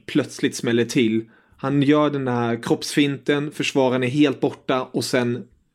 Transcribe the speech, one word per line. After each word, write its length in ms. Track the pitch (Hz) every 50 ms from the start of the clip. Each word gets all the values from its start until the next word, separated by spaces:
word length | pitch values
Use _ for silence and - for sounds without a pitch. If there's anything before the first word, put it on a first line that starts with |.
| _
plötsligt 500 | - - 147 131 - - - - 139 -
smäller 300 | - - 123 117 117 117
till. 440 | 117 - 143 120 110 110 113 113 - _ _ _ _ _ _
Han 200 | - 135 143 143
gör 280 | 139 139 151 151 151 147
den 180 | 143 139 131
här 360 | 127 123 120 120 117 120 117 -
kroppsfinten, 880 | - 156 151 - - - 156 147 143 139 127 - - 147 143 147 151
försvararen 520 | - - 139 - - 143 131 127 123 127 127
är 40 |
helt 320 | 120 135 151 147 139 127 -
borta 480 | - 139 113 - _ - 135 127 127 -
och 120 | - - 120
sen 440 | - - 127 123 120 120 127 - - _ _ _ _